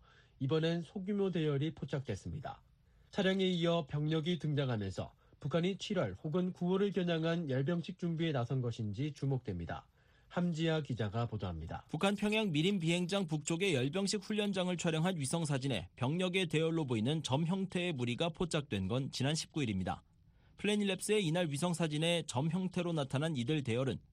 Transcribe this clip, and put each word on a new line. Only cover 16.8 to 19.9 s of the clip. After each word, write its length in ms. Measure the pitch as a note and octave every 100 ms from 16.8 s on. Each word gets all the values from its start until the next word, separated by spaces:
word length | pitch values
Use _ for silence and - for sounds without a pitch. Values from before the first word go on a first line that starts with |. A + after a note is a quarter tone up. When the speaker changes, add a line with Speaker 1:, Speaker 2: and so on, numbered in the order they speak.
| D3
Speaker 2:
보이는 360 | A#2 A2 D#3+
점 200 | - C3+ D#3+
형태의 460 | F#3+ F#3+ F#3 F3
무리가 360 | C#3+ A#2+ A#2+ E3+
포착된 580 | E3 F3 D#3+ C#3 G2+ F#2
건 240 | B2 C3+
지난 240 | - C3
십구 280 | D#3 - D#3+
일입니다. 420 | B2 F#2+ F#2